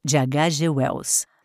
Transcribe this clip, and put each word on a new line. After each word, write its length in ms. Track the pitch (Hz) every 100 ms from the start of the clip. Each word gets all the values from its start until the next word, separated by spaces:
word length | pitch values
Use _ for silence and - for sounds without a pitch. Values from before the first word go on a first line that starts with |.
de 140 | 135 143
H 320 | 131 147 165
G 180 | 147 165
Wells. 580 | 143 147 - - - - _